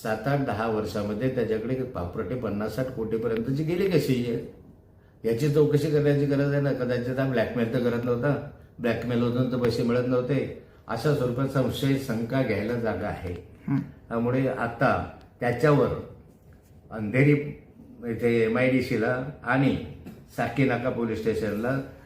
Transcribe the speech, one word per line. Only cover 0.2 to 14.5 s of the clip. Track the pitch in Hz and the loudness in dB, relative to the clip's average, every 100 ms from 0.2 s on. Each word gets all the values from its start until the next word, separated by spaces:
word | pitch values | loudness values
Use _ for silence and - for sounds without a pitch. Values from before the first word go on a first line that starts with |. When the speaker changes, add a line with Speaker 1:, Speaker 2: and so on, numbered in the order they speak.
| 139 | 0
Speaker 1:
आठ, | 143 127 | 0 0
दहा | 104 113 | -2 -2
वर्षामध्ये | 107 107 110 104 104 127 | -2 -2 -4 -4 -2 -2
त्याच्याकडे | 127 107 107 117 | 0 0 -2 -2
पापरोटे | 131 127 - 87 107 110 | -4 -4 -6 -6 -6 -6
पन्नास, | 123 113 101 110 - | -4 -4 -4 -4 -4
साठ | 127 | -4
कोटीपर्यंतची | - 107 110 117 113 117 139 | -4 -4 -2 -2 -2 -2 -2
गेली | 156 175 196 | 0 0 2
कशी | 165 - | 2 2
आहे, | 120 120 113 - - - - - - - - 113 | 0 0 -4 -6 -14 -20 -20 -20 -20 -20 -6 -2
याची | 117 147 | 0 2
चौकशी | 147 143 143 156 | 4 4 4 2
करण्याची | 151 143 143 | 2 4 2
गरज | 139 139 143 | 2 2 2
आहे | 143 | 2
ना. | 139 | 0
कदाचित | 120 120 123 120 127 | 0 0 -2 -2 -2
हा | 135 | 0
ब्लॅकमेल | 120 104 120 113 | 0 0 0 0
तर | 123 117 | 0 0
करत | 117 | 0
नव्हता, | 120 120 143 143 - - - - | 0 0 0 0 -4 -14 -20 -4
ब्लॅकमेल | 117 110 120 120 | -2 -2 0 0
होऊन | 120 120 127 | 2 2 0
तर | 120 | 2
पैसे | 120 - | 0 2
मिळत | 120 123 123 | 2 2 2
नव्हते, | 127 123 139 143 - - - - | 0 2 0 -2 -8 -16 -18 -8
अशा | 113 156 | -2 0
स्वरूपात | 135 123 117 135 | 2 2 0 0
संशय, | 139 120 - 139 135 | 2 0 0 2 0
शंका | - 110 117 135 | 0 -4 0 0
घ्यायला | 123 98 107 | 0 0 -2
जागा | 120 110 92 95 | -2 -2 -2 -4
आहे. | 80 92 85 - - - | -6 -8 -8 -12 -10 -2
Speaker 2:
हं. | 139 | -2
Speaker 1:
त्यामुळे | - - - 117 120 131 | -2 -10 -6 -2 0 2
आता | 135 | 0